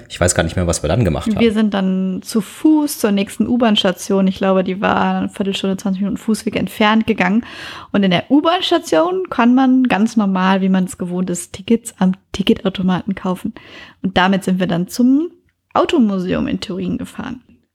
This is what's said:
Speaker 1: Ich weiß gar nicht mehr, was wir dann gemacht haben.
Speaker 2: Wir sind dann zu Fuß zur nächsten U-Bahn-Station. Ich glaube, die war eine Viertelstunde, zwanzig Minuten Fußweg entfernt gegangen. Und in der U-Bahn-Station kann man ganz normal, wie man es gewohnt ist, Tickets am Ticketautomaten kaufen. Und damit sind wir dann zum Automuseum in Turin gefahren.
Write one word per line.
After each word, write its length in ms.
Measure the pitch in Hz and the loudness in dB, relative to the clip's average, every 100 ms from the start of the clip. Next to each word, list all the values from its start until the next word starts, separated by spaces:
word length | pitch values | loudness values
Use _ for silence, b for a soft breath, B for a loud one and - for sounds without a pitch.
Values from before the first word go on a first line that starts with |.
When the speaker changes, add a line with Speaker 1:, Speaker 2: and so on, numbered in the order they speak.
| - | -8
Speaker 1:
Ich 100 | - | -2
weiß 140 | 87 | 0
gar 100 | - | 0
nicht 120 | 82 - | -2 0
mehr, 100 | 87 | -2
was 160 | 85 | 0
wir 60 | 73 | 0
dann 180 | 160 87 | 0 2
gemacht 240 | - - | 0 -2
haben. 100 | 202 | 2
Speaker 2:
Wir 120 | 226 | 2
sind 200 | 214 214 202 | 2 0 0
dann 460 | 190 190 190 185 | 0 -2 -2 -6
zu 180 | - 226 | -4 -4
Fuß 560 | - - 311 302 294 - | -4 -2 2 2 0 -2
zur 140 | 208 | 0
nächsten 360 | 202 196 - 214 | 0 -2 -2 0
U-Bahn-Station. 800 | 240 233 208 196 180 - 196 190 | 2 2 2 0 -2 -2 0 0
Ich 100 | 185 | 0
glaube, 260 | 196 190 | 0 2
die 180 | 190 185 | 0 -2
war 380 | 185 196 190 185 | 0 0 0 -2
eine 100 | 190 | -4
Viertelstunde, 480 | - 196 196 190 190 | -4 -4 -2 -2 -2
zwanzig 240 | 196 190 | -2 -2
Minuten 160 | 202 - | -2 -4
Fußweg 380 | - 214 214 - | -2 -2 -2 -4
entfernt 500 | 190 - 214 220 220 | -4 0 2 2 2
gegangen. 400 | 214 185 220 - B B B B | 0 0 0 -2 B B B B
Und 100 | 208 | 0
in 80 | 190 | 2
der 220 | 175 - | 2 2
U-Bahn-Station 960 | 277 320 359 349 339 330 320 339 370 359 | 2 4 0 2 0 2 0 2 -2 -4
kann 240 | - 233 | 2 4
man 300 | 254 262 262 | 4 4 4
ganz 320 | 247 190 226 - | 4 2 2 2
normal, 460 | 202 185 190 190 | 0 2 2 2
wie 80 | 190 | 2
man 160 | 190 180 | 2 0
es 120 | - | -4
gewohnt 320 | 180 180 180 | -6 -4 -4
ist, 240 | 175 - | -6 -8
Tickets 400 | - 185 233 - - | -8 -2 -2 -2 -2
am 140 | 185 185 _ | 0 0 _
Ticketautomaten 840 | - 190 226 190 185 185 180 - | -2 0 2 0 -2 -2 -2 -2
kaufen. 400 | 190 190 180 - - B B B B | -6 -6 -6 -8 -10 B B B B
Und 160 | 190 185 | -4 2
damit 280 | 185 190 190 | 2 2 0
sind 140 | 185 | -2
wir 80 | 180 | 0
dann 200 | 170 185 | -2 -2
zum 420 | - 247 277 359 - _ _ _ | 0 4 4 0 -8 _ _ _
Automuseum 720 | - 349 339 214 190 180 170 - | -2 2 2 2 0 -2 -2 -2
in 140 | 190 | -4
Turin 360 | - 185 180 - | -6 -8 -6 -6
gefahren. 460 | 185 - - - _ _ _ | -8 -12 -12 -14 _ _ _